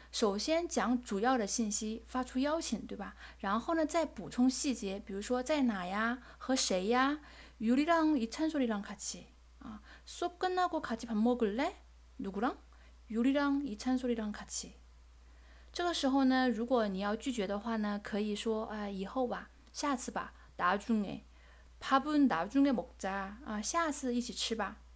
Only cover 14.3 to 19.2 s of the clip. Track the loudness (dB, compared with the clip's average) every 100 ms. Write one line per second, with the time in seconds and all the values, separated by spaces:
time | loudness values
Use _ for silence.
14.3 | -6 -6 -8 -8 -16 -20 -20 -20 -20 -20
15.3 | -20 -20 -20 -12 -2 -2 2 4 4 6
16.3 | 6 4 2 2 2 2 0 -2 -2 -2
17.3 | -2 -2 -2 -2 -2 0 -2 -4 -2 -2
18.3 | -2 -2 -2 -4 -6 -6 -6 -4 -2